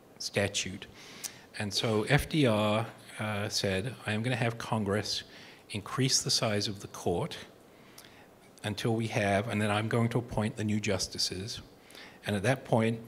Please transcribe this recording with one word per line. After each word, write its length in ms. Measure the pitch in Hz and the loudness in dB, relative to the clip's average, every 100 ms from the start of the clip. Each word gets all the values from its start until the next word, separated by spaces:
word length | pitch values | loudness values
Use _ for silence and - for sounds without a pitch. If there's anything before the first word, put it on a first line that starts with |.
| - - | -18 -10
statute. 680 | - - 98 - 92 95 - - - - - - - - | -4 0 0 0 -4 -6 -14 -18 -18 -10 -10 -12 -12 -6
And 120 | 104 | -2
so 320 | - 120 107 107 | 0 2 2 4
F 200 | 143 - | 4 4
D 180 | 160 127 | 4 4
R, 380 | 107 107 107 117 - - - | 6 4 2 0 -8 -14 -8
uh, 280 | 107 104 110 | -4 -2 -2
said, 460 | - 101 95 120 113 - | 0 0 0 -2 -6 -4
"I 60 | |
am 120 | 107 | -2
gonna 100 | 120 | 0
have 240 | 123 120 117 | 0 0 -2
Congress 640 | - 113 98 104 - - - - - - - | -2 0 2 0 0 -4 -8 -16 -20 -20 -10
increase 500 | 104 - - 131 - | -8 -4 0 2 2
the 80 | 143 | 2
size 360 | - 117 104 104 | 2 2 0 -2
of 140 | 101 | -4
the 80 | - | -10
court 480 | - 107 85 - - - - - - - - - - - - - - | -4 0 0 -2 -6 -14 -20 -20 -20 -20 -20 -20 -20 -20 -20 -20 -8
until 320 | 110 98 123 113 | -6 -2 0 0
we 100 | 113 | 0
have, 400 | - 101 98 117 | 2 4 4 2
and 160 | 104 | 0
then 80 | 107 | 2
I'm 160 | 104 110 | 2 2
going 220 | 120 117 | 2 4
to 100 | 123 | 2
appoint 380 | 117 - 107 - | -2 -2 -2 0
the 80 | |
new 160 | 107 104 | 0 0
justices. 800 | 104 92 - - - - 113 - - - - - - - | 2 0 -2 -2 -2 -4 -6 -8 -12 -20 -20 -18 -18 -8
And 120 | - 104 | -2 2
at 60 | |
that 200 | 113 135 | 2 2
point, 360 | - 123 113 117 | 2 4 4 0